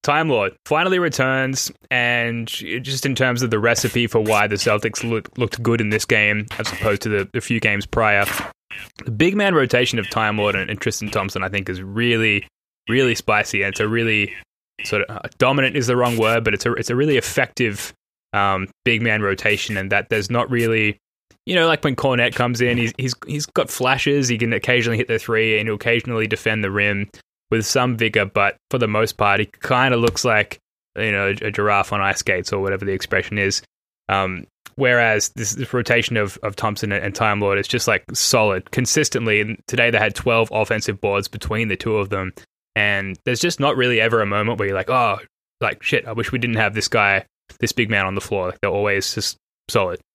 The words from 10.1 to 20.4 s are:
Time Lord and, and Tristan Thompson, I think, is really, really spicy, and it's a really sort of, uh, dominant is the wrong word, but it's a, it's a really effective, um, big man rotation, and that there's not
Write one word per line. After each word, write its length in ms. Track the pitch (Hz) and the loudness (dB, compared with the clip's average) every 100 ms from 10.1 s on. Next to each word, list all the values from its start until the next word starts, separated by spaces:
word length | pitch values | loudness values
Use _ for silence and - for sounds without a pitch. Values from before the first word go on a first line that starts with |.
Time 280 | - 110 107 | 0 0 0
Lord 160 | 104 | 0
and, 160 | 98 92 | 0 -4
and 100 | 104 | -4
Tristan 300 | - - 104 | -4 -4 -4
Thompson, 320 | 107 98 95 | -4 -4 -4
I 60 | 95 | -4
think, 220 | 101 98 | -4 -4
is 100 | 92 | -8
really, 640 | 95 101 120 113 110 101 - _ _ _ - | -6 -2 0 2 2 0 -2 _ _ _ -2
really 280 | 120 127 | 2 2
spicy, 480 | 113 - 104 104 101 | 0 0 0 0 -2
and 80 | 98 | -2
it's 100 | 95 | -2
a 80 | 107 | -2
really 460 | 117 113 107 101 - - _ _ - | 0 0 0 -2 -6 -20 _ _ -14
sort 200 | - 104 98 | -4 -4 -4
of, 80 | 107 | -8
uh, 100 | - _ | -12 _
dominant 360 | 127 139 131 | 2 2 0
is 120 | 143 120 | 0 0
the 100 | 123 | 2
wrong 220 | 120 117 | 2 2
word, 260 | 110 117 | 2 2
but 80 | 110 | 0
it's 140 | 101 120 | 0 -2
a, 60 | |
it's 160 | - 113 | -2 -2
a 60 | 127 | 0
really 200 | 151 135 | 2 2
effective, 800 | - - 127 - 117 104 - - _ _ _ | 0 -2 -2 0 -2 -2 -12 -14 _ _ _
um, 340 | 104 101 95 95 _ | 0 2 0 -4 _
big 160 | - 117 | -2 0
man 220 | 117 107 | 0 0
rotation, 560 | 101 95 107 107 - 104 | 0 0 0 0 -2 -4
and 120 | 95 | 0
that 200 | 101 107 | -2 0
there's 200 | 110 95 | -2 0
not 200 | 120 | -2